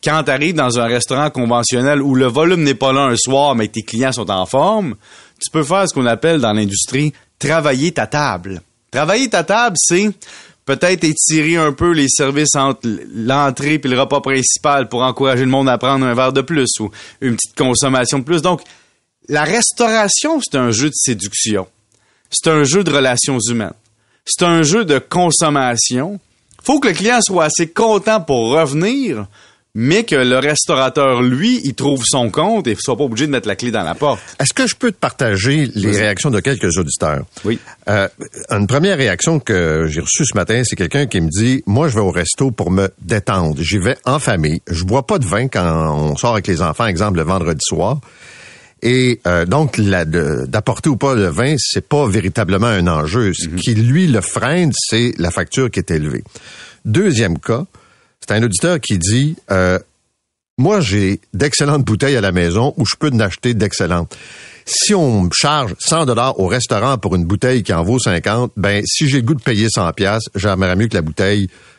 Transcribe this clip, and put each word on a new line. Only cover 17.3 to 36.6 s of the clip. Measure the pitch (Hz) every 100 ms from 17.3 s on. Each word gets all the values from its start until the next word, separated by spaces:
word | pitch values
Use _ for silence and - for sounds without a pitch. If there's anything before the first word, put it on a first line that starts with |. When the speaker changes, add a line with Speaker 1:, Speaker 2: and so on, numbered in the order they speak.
| 110
Speaker 1:
petite | - -
consommation | 131 120 139 131 123 143
de |
plus. | 123 170
Donc, | 160 175 - - _ _ _ _ -
la | 147
restauration, | 151 220 220 - 233 226 208 - 294 320
c'est | - 139
un | 123
jeu | 110 147
de |
séduction. | 143 - 110 98 - - 101 92 _ _ _ _ _ _
C'est | - -
un | 156
jeu | 143 170
de | 175
relations | 143 131 123 - 131 107
humaines. | 117 101 - _ _ _ _
C'est | - -
un | 175 165
jeu | 151 196
de | 202 139
consommation. | 139 175 175 147 160 143 131 120 - 123 156 202 _ _ _ -
Faut | - 285
que | 269
le |
client | 160 196 240
soit | - 185
assez | 156 160 165
content | - 226 208 - 220
pour | 160 131 113
revenir, | 147 160 143 190 269 254 117 101 - - _ _
mais | 107 120 185
que | 226
le | 143 127 127
restaurateur, | 139 147 - 147 131 139 139 123
lui, | 123 127 208 247
il | 135
trouve | 117 139 135 117
son | 135 117
compte | - 175 226 131
et | 104
soit | - 120
pas |
obligé | 143 110 151
de |
mettre | 131 107
la | 95
clé | 123
dans | 113
la | 82 85
porte. | 147 117 - -
Speaker 2:
Est-ce | 139
que | - 262
je | -
peux | 247
te | 190
partager | 131 - 123 98 107 147 135
les | 107 98
Speaker 1:
Vas-y. | 104
Speaker 2:
réactions | 107 98 151
de | 110
quelques | 110 139